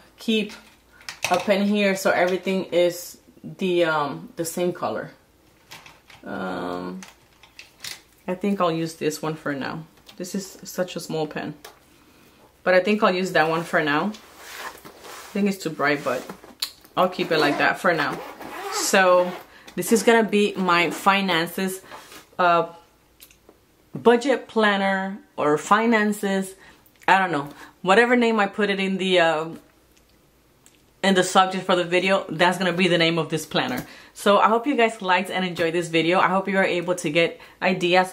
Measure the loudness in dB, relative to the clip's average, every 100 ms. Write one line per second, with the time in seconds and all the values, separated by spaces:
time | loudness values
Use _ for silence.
0 | -18 -10 -2 -2 -2 -10 -20 _ _ -20
1 | -18 -8 -2 -2 0 0 0 0 0 0
2 | 0 2 0 -2 -2 -4 -2 2 0 0
3 | -12 -20 _ _ -16 -6 -2 0 0 0
4 | -2 -6 -12 -10 -8 -4 -4 -2 -6 -6
5 | -10 -16 _ _ _ _ -20 -20 -20 -20
6 | -20 -20 -12 -10 -8 -8 -8 -8 -8 -12
7 | -16 -20 _ _ -20 -20 -20 _ -16 -16
8 | _ _ -10 -4 -2 0 0 -2 -6 -6
9 | -6 -6 -8 -8 -8 -8 -8 -10 -14 _
10 | -20 -16 -10 -10 -10 -16 -12 -8 -8 -8
11 | -8 -6 -6 -8 -10 -12 -18 -20 _ _
12 | _ _ _ _ _ _ 2 4 4 2
13 | 2 2 0 2 2 0 0 0 0 0
14 | -2 -6 -16 -20 -18 -14 -14 -16 -20 -20
15 | -20 -18 -8 -2 -2 -2 -6 -2 0 0
16 | -2 -6 -8 -18 -16 -10 -10 -12 -8 -2
17 | 0 0 0 2 2 2 0 2 0 0
18 | -2 -6 -12 -16 -16 -12 -8 -4 2 4
19 | 6 6 4 -4 -16 -20 -12 -6 2 2
20 | 6 4 4 2 2 0 2 2 2 2
21 | 2 2 2 0 0 -2 -4 -6 -14 -20
22 | -20 -20 -10 0 4 4 0 -6 _ _
23 | _ _ -20 _ _ _ _ _ _ 0
24 | 4 4 2 -2 -2 0 2 2 0 -2
25 | -4 -10 -12 -2 0 0 2 2 4 2
26 | 2 -2 -2 -2 -4 -10 -20 -20 _ _
27 | 2 2 2 -4 -6 -14 -20 _ 2 4
28 | 4 4 2 2 0 -2 -2 -2 -2 -2
29 | 2 4 4 0 -4 -12 -20 _ _ _
30 | _ _ _ _ _ _ _ _ _ _
31 | 0 2 4 4 2 0 0 0 2 0
32 | 2 0 -2 2 2 2 -2 0 2 2
33 | 2 0 -2 -4 -4 -4 -2 -6 -10 -16
34 | -20 -2 2 4 4 2 0 2 0 0
35 | 0 0 0 -4 -4 -2 -2 -2 0 0
36 | 2 2 2 0 0 0 0 0 -2 -2
37 | -2 0 0 -2 -18 -4 -2 0 2 2
38 | 2